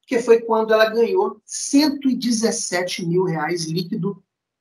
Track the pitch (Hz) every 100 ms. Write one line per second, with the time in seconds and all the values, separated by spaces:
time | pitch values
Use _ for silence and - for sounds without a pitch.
0 | - 240 240 226 233 220 220 220 220 226
1 | 214 185 208 - - - - 277 277 -
2 | 262 226 247 214 220 - - 180 180 -
3 | 170 185 175 160 156 175 160 170 - 175
4 | 196 - _ _ _ _